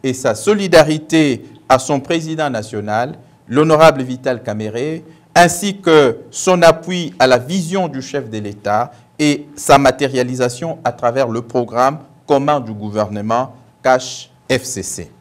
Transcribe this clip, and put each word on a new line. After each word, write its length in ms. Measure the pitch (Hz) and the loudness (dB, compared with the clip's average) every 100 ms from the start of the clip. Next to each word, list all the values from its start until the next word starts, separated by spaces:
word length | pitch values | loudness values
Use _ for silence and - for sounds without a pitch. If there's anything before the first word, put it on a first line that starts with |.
et 100 | 135 | -6
sa 220 | 127 127 110 | -2 -2 0
solidarité 1080 | - 208 196 165 151 156 156 160 147 117 - - _ | 0 0 4 6 6 0 0 2 2 0 -8 -20 _
à 120 | 131 | 0
son 180 | - 143 | 2 -4
président 500 | 131 170 160 156 147 | -2 -4 -4 -4 -4
national, 680 | 117 107 107 104 107 131 165 - _ - | -4 -6 -8 -4 -4 -4 -8 -20 _ -4
l'honorable 540 | 127 160 156 160 135 | 0 4 6 6 4
Vital 380 | 127 123 135 123 | -8 -6 -6 -6
Kamerhe, 640 | 117 107 107 113 147 160 - _ _ | -6 -8 -8 -6 -8 -8 -14 _ _
ainsi 440 | - 175 175 202 196 | 2 2 2 -6 -4
que 400 | 170 156 135 113 - | 4 6 6 0 -12
son 320 | - - 180 | -6 0 4
appui 500 | 170 165 - 180 165 - | 4 4 -4 -6 -6 0
à 80 | 131 | 2
la 120 | 123 | 2
vision 500 | 123 190 160 190 175 | 0 -6 -4 -4 -4
du 120 | 135 | -6
chef 300 | 127 143 120 | -8 -8 -6
de 80 | 110 | -10
l'État 540 | 104 101 101 107 123 - _ - | -10 -8 -2 -2 -2 -10 _ -2
et 280 | 151 143 - - | 0 0 -6 -12
sa 220 | - 139 | 4 6
matérialisation 1000 | 139 127 139 127 123 127 123 123 165 160 | 6 2 -2 -2 -2 -2 -4 -4 -10 -6
à 80 | 123 | -6
travers 340 | 120 120 127 127 | -2 -2 0 -2
le 160 | 113 | -4
programme 560 | 120 131 117 117 131 151 - _ | -4 -4 -2 0 0 0 -16 _
commun 360 | - 139 143 147 | 0 0 2 -2
du 120 | 113 | -4
gouvernement 840 | 107 104 104 104 104 107 117 135 - _ _ | -10 -8 -4 -4 -4 -4 -2 -4 -12 _ _
Cash 480 | 127 131 - - - _ _ | 0 0 0 -16 -18 _ _
F 140 | 131 | -4
C 220 | - 101 | -2 -10
C. 260 | 90 - 82 _ | -10 -12 -14 _